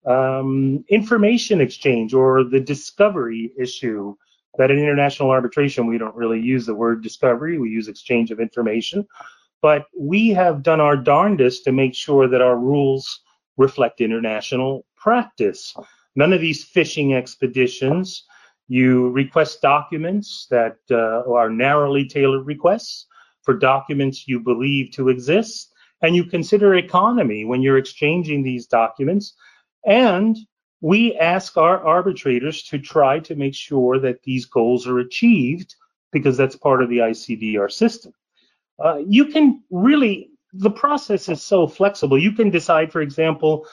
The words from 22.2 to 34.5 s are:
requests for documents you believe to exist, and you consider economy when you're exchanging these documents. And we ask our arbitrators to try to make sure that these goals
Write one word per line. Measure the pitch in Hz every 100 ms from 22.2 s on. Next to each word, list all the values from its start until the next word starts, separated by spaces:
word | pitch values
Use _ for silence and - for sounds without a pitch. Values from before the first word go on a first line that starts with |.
| 135 135
requests | 139 143 175 220 - - - _ _ _
for | -
documents | 117 131 135 143 143 135 135 -
you | 120
believe | 117 117 139 139 131
to | - 131
exist, | 127 127 185 226 - - _ _ _
and | 165
you | 175
consider | 175 170 156 208 202
economy | 185 180 180 214 240 127 107 110
when | 127
you're | 135 135
exchanging | 135 - 147 175 156 147
these | 131 123 -
documents. | 117 113 - 135 196 - - _ _ _ _ 208
And | 226 247 180 220 220 - _ _ _
we | 160 208 233 -
ask | 165 185 - 175
our | 165 185
arbitrators | 160 175 185 - 139 123 143 151
to | - 143
try | - 156 135 151
to | 160 147
make | 139
sure | - - 139 127 131
that | 131 123
these | 135 131
goals | 123